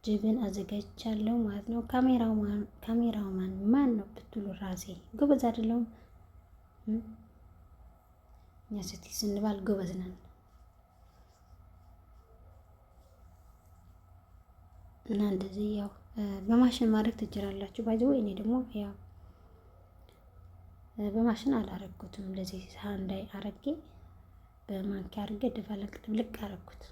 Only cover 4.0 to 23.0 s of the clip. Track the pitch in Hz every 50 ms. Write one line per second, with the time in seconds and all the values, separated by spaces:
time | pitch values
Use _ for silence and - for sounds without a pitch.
4 | 196 - - - - - - 226 202 202 185 - 202 185 185 180 - 196 180 -
5 | - - - 220 294 285 285 262 254 233 226 240 220 220 233 240 233 226 - -
6 | - - - - - - - - - - - - - - - - - 220 214 233
7 | 220 220 220 - - - - - - - - - - - - - - - - -
8 | _ - - - _ - - - - - - - - - 214 202 175 - - -
9 | - - - - 220 202 202 202 208 214 202 196 185 220 202 196 185 170 185 185
10 | 180 185 - - - - - - _ _ - - - - _ - _ _ _ -
11 | - - _ - - - - _ - _ - - - - - - - - - -
12 | - - - - - _ - - - - - - - - - - - _ - -
13 | - - - - - - - - - - - - - - - - - - - -
14 | - - - - - - - - - _ - - - - - - - - - -
15 | - - 220 202 208 202 190 185 190 196 190 202 208 214 214 208 202 202 - -
16 | - - - 220 208 202 196 196 190 208 233 240 254 247 247 - 240 220 220 214
17 | 220 233 226 - 220 - - 202 202 196 196 196 202 196 - - 220 226 220 220
18 | 240 277 277 262 214 208 185 196 208 220 240 254 247 220 - 208 208 202 202 -
19 | - - - - - - - - - - - - - - - - - - - -
20 | - - - - - - - - - - - - - - - - - - - 226
21 | 208 208 196 220 226 233 220 - - 277 269 226 208 196 190 - 196 180 - -
22 | - - - - 196 190 190 190 185 185 190 185 185 - - - - 208 202 196